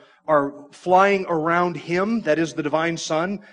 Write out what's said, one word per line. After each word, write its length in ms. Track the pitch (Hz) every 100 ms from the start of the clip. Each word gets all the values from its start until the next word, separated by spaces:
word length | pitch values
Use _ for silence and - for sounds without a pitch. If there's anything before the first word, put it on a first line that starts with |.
| - _ -
are 280 | 151 143 - -
flying 560 | - 175 185 196 196 180
around 480 | 165 160 170 180 175
him, 460 | - 175 202 226
that 160 | 156 151
is 160 | 165
the 80 | 135
divine 340 | 147 156 165 160
Son, 440 | - 156 180 202 -